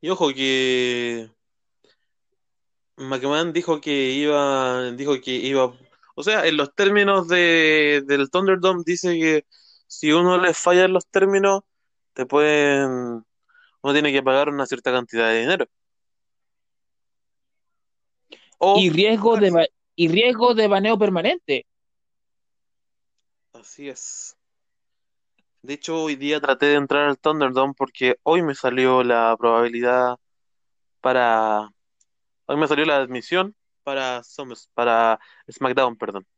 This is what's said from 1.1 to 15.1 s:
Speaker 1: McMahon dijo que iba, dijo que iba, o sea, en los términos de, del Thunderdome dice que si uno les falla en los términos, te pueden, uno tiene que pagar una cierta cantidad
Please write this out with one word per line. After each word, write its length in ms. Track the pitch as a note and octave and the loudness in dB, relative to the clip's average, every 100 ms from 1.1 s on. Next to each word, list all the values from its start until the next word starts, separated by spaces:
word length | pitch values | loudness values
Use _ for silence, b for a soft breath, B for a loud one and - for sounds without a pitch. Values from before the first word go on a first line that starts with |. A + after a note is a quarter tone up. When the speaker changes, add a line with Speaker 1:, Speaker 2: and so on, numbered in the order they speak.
| A#2 A2 _ _ _ _ _ _ _ _ _ _ _ _ _ _ _ _ _ | -8 -12 _ _ _ _ _ _ _ _ _ _ _ _ _ _ _ _ _
Speaker 1:
McMahon 560 | C3+ C3+ C3+ D3 E3+ | -8 -6 -2 -2 -2
dijo 280 | E3 F3 D#3 | -4 -4 -4
que 300 | D3+ C#3+ C3 | -2 -2 -2
iba, 800 | C3 D3 D3 C#3+ C3+ C3 B2+ B2 | -2 0 0 0 0 -2 -2 -6
dijo 280 | B2 C#3 C#3 | -6 -4 -4
que 120 | C3 | -4
iba, 440 | B2+ C3 C3+ B2+ B2+ _ b b | -6 -2 0 0 -4 _ b b
o 80 | - | -8
sea, 240 | D3 G#3+ E3 | -2 0 0
en 100 | D#3 | 0
los 180 | C#3+ | -4
términos 540 | - G3 G#3 G3+ G3 E3+ | 0 2 4 2 2 2
de, 760 | F3 F3 E3 D#3 D#3 D3 D3 C#3 | 2 4 4 4 4 2 0 0
del 240 | C#3 C3+ | 0 0
Thunderdome 540 | F3+ F#3+ F#3 F#3 F#3 E3 | 0 0 2 2 0 -4
dice 320 | F3 F3+ E3+ | -4 -2 0
que 280 | D#3+ D3+ - b b b b | 0 0 -2 b b b b
si 260 | - D3+ | -6 0
uno 260 | D#3 F3+ F3+ | 2 4 2
les 180 | F3+ D#3+ | 2 0
falla 280 | - F3+ | 2 4
en 80 | F#3 | 4
los 140 | F#3 - | 2 0
términos, 560 | G3 G3 G3 G3 G3 - _ _ _ _ | 0 2 2 2 0 -4 _ _ _ _
te 140 | - B2+ | -10 -2
pueden, 1000 | C#3 D3+ D3+ C#3+ C#3 C3+ B2+ B2 A#2 A2 _ _ b b b | 2 2 4 2 2 0 -4 -8 -10 -14 _ _ b b b
uno 100 | C#3 | -2
tiene 200 | C#3+ D3 | 0 2
que 100 | C#3 | 0
pagar 260 | C3 C3 D3 | 2 2 0
una 180 | C#3+ C3 | -2 -6
cierta 260 | B2+ C3 | -6 -2
cantidad 360 | B2+ A#2+ | -4 -4